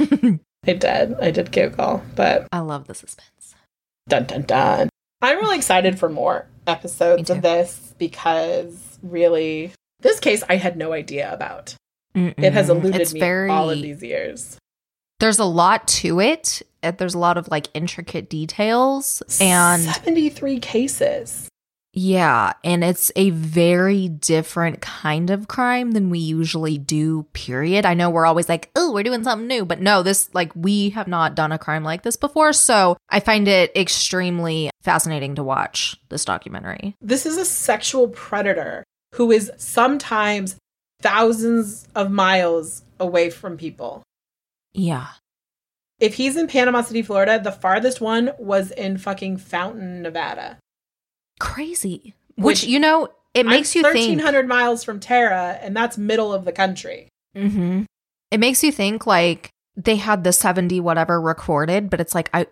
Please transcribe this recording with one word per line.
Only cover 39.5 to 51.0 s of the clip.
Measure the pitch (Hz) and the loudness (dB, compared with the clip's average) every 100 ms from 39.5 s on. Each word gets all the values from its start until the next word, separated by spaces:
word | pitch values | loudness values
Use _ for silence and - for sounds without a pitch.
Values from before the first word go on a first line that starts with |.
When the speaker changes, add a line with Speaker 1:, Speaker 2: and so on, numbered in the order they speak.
| - | -10
Speaker 1:
sometimes | - - 247 285 - 214 208 208 190 - _ _ _ _ | -6 0 2 0 -2 -2 0 -2 -4 -10 _ _ _ _
thousands | 214 208 226 226 226 233 208 208 - - | 0 4 4 2 2 0 0 -6 -8 -4
of | 196 | 0
miles | 196 190 190 175 165 160 - - - | 2 4 4 2 0 -2 -10 -14 -6
away | 180 175 170 | 0 2 0
from | 170 202 165 | -2 -12 -10
people. | 160 - 120 - - _ _ _ _ _ _ - | -12 -10 -12 -12 -18 _ _ _ _ _ _ -4
Speaker 2:
Yeah. | 175 143 131 - _ _ _ _ _ _ _ - | -2 -2 -6 -18 _ _ _ _ _ _ _ 0
Speaker 1:
If | 214 | 0
he's | 214 262 285 | 0 -2 -2
in | 320 | 0
Panama | 269 247 247 | 2 2 2
City, | 233 226 | 0 -4
Florida, | 220 202 196 220 | -2 2 2 2
the | 202 | -2
farthest | 190 185 196 247 254 | -4 0 2 0 -2
one | 220 226 240 285 | -2 0 -2 -4
was | 208 196 190 | -2 0 -2
in | - 196 190 | -6 -6 -6
fucking | 196 196 190 185 | -6 -6 -6 -8
Fountain, | - 175 185 226 185 180 | -6 -6 -6 -8 -12 -10
Nevada. | 170 165 160 - - - _ _ _ _ | -8 -6 -6 -8 -12 -16 _ _ _ _